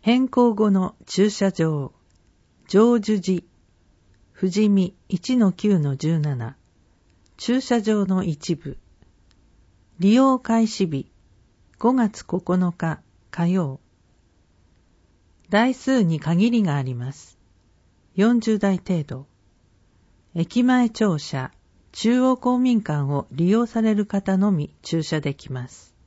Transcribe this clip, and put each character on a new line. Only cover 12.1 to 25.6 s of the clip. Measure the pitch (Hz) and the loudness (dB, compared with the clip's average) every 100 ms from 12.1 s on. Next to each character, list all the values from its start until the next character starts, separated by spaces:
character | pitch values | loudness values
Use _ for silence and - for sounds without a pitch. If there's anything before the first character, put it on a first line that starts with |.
| - | -4
九 | - 185 - 180 180 | -8 -8 -2 -2 -2
日 | 170 165 151 _ _ _ | -2 -6 -6 _ _ _
火 | - 170 | -4 -2
曜。 | 185 156 135 _ _ _ _ _ _ _ _ _ _ _ _ _ _ _ _ _ | 0 -4 -8 _ _ _ _ _ _ _ _ _ _ _ _ _ _ _ _ _
台 | 208 247 | 2 2
数 | 254 - 262 | 0 0 2
に | 185 160 | 2 0
限 | 147 170 220 | -2 0 2
り | 233 | 2
が | 190 143 | 0 -2
あ | |
り | 131 | -4
ま | 123 123 | -8 -10
す。 | - - _ _ _ _ _ _ _ _ - | -12 -20 _ _ _ _ _ _ _ _ 0
四 | 214 240 | 2 2
十 | 220 214 | 0 0
台 | 202 185 | 0 -2
程 | - 175 | -2 -4
度。 | 147 131 139 _ _ _ _ _ _ _ _ _ _ | -4 -12 -14 _ _ _ _ _ _ _ _ _ _
駅 | 170 170 240 | -6 -2 2
前 | 247 254 240 | 4 4 2
庁 | 226 214 156 | 0 0 0
舎、 | - 139 131 _ _ _ _ | -4 -8 -8 _ _ _ _
中 | - 220 247 | -4 0 2
央 | 254 254 | 2 2
公 | 247 247 | 0 0
民 | 254 233 | 2 0
館 | 196 151 | 0 -4
を | 139 143 - | -2 -4 -6
利 | 135 175 | -2 0
用 | 214 233 | 2 0
さ | 226 | -2
れ | 220 | 0
る | 208 | 0
方 | 208 196 196 190 | -2 -4 -2 0
の | 208 | 2
み | 180 147 _ | 0 -4 _
駐 | - 165 | -6 -6
車 | 156 156 | -4 -4
で | 147 | -4
き | 143 - | -8 -10
ま | 127 | -12